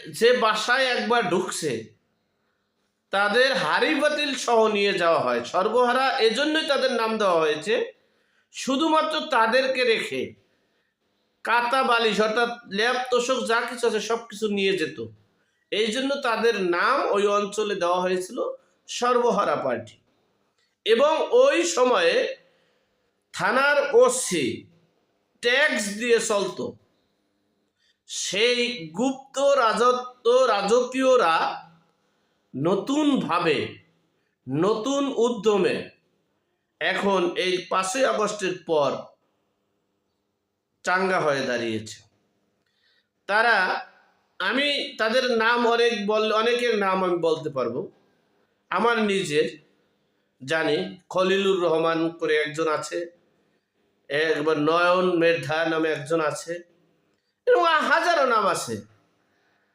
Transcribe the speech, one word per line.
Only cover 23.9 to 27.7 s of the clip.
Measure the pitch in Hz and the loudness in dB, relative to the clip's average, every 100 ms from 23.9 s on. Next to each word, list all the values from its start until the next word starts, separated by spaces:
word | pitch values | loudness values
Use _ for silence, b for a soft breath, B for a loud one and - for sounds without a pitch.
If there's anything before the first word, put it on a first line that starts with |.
| 226 | 6
ওসি | 247 247 - 175 123 - - _ _ _ _ _ _ _ | 6 4 -2 -2 -2 -6 -12 _ _ _ _ _ _ _
ট্যাক্স | 233 262 302 247 202 | 0 2 2 0 -4
দিয়ে | 202 240 226 | -4 2 2
চলত। | - 208 185 - 120 117 _ _ _ _ _ _ _ _ _ | 2 -2 -2 -6 -10 -12 _ _ _ _ _ _ _ _ _